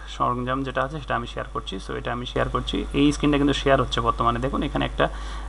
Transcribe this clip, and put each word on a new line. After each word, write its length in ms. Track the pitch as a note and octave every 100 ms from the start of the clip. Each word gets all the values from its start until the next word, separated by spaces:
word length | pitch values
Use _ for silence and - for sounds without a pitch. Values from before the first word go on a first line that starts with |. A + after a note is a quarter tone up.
| -
সরঞ্জাম 540 | - B2 B2 B2 C3+
যেটা 200 | C3 B2+
আছে 160 | C3+ D#3
সেটা 180 | B2+ A#2+
আমি 100 | A#2+
শেয়ার 200 | B2 -
করছি। 260 | - - - -
So 40 |
এটা 200 | B2+ B2
আমি 140 | B2 A#2+
শেয়ার 220 | B2+ A#2
করছি, 360 | B2+ - - -
এই 200 | C#3 D3
স্ক্রিনটা 260 | C#3+ D3+ C#3+
কিন্তু 160 | C#3+
শেয়ার 260 | C3+ - C3+
হচ্ছে 200 | A#2+ B2
বর্তমানে। 380 | A#2 - A#2+ A#2+
দেখুন 240 | C3+ -
এখানে 220 | C#3+ C#3+
একটা 240 | B2+ - D#3+ - - -